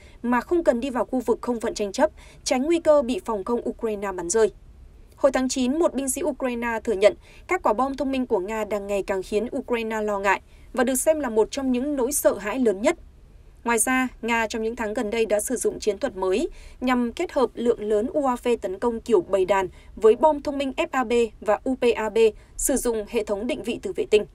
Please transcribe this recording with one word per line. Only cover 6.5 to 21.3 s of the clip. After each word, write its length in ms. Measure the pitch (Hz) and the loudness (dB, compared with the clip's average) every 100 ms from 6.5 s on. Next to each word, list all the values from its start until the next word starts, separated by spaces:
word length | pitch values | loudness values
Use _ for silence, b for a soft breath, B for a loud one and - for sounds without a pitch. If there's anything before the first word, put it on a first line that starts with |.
| 240 240 226 | -4 -4 -4
thừa 100 | 233 | -2
nhận 200 | 196 202 - B B B | 4 4 4 B B B
các 160 | 370 | 0
quả 100 | 262 | 2
bom 240 | 208 269 269 | 0 0 -2
thông 140 | 269 | -2
minh 140 | 262 247 | -2 0
của 140 | 208 | -2
Nga 240 | 190 220 | -2 -4
đang 240 | 208 208 202 | -4 -4 -2
ngày 160 | 202 | -4
càng 200 | 190 190 | -2 -4
khiến 240 | 185 208 240 269 | -2 -2 -2 -6
Ukraine 440 | - 233 220 220 | -4 -4 -2 -4
lo 180 | 214 196 | -2 0
ngại 220 | 196 190 b b b | 0 0 b b b
và 100 | - | -2
được 120 | 254 262 | 0 2
xem 240 | 311 311 | 2 0
là 100 | 262 | 0
một 220 | 220 202 | 0 0
trong 200 | 277 262 | 0 -2
những 240 | 247 285 277 | 0 0 -2
nỗi 160 | 247 | -2
sợ 260 | 294 294 233 | 2 0 0
hãi 220 | 196 262 | -4 0
lớn 220 | 233 190 | 0 2
nhất. 160 | 262 - - - - - - - | 0 -2 -8 -20 -20 -20 -20 -10
Ngoài 160 | 233 226 | -2 0
ra, 280 | 262 262 254 - | 2 0 0 -4
Nga 260 | 226 226 220 | -2 0 -2
trong 160 | 233 | -2
những 120 | 220 240 | -4 -4
tháng 180 | 214 | -4
gần 160 | 220 208 | -2 -2
đây 160 | 226 220 | 0 2
đã 140 | 208 | 0
sử 160 | - 254 | 0 -2
dụng 240 | 214 180 | -2 -2
chiến 180 | 214 196 | -4 -2
thuật 200 | 262 190 | -4 -2
mới 320 | 185 202 370 B B B | 0 0 -2 B B B
nhằm 300 | 254 262 240 | 0 0 0
kết 200 | 233 339 | -4 -4
hợp 180 | 285 226 - | 0 0 0
lượng 260 | 240 220 | 0 0
lớn 260 | 208 208 240 | 0 0 0
U 120 | 302 269 | 0 0
A 100 | 247 | 0
V 120 | 247 233 | 0 -2
tấn 180 | 190 185 | -2 -2
công 200 | 240 226 | -2 -2
kiểu 220 | - 202 | 2 2
bầy 240 | 170 196 185 | 2 0 2
đàn 220 | 196 180 b b - | 2 0 b b 4
với 200 | 220 240 | 6 6
bom 260 | 311 285 | 4 4
thông 160 | 294 285 | -2 -4
minh 160 | 269 262 | -4 -2
F 100 | 320 | -2
A 120 | 269 | -2
B 100 | 226 240 226 | 0 2 0